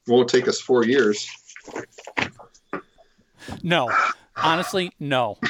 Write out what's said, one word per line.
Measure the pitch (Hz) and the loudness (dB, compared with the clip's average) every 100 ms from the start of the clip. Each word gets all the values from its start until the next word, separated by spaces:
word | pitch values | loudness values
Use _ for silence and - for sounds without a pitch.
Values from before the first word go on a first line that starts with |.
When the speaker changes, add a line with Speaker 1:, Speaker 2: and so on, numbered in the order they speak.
| - | 2
Speaker 1:
Won't | 120 120 | 4 6
take | 127 117 | 2 2
us | - | -2
four | - 123 | 2 2
years. | 113 135 107 104 - - - - - - - - - - - - - _ _ - - _ _ _ _ _ - - | 4 4 2 0 -6 -14 -20 -20 -14 -14 -14 -18 -12 -8 -8 -10 -20 _ _ -14 -14 _ _ _ _ _ -16 -10
Speaker 2:
No. | 165 170 123 - - - _ - | -2 0 0 0 -2 -4 _ -2
Honestly, | 156 165 180 196 180 - | 0 0 -2 -4 -4 -6
no. | 147 131 117 101 - | -2 0 0 -4 -6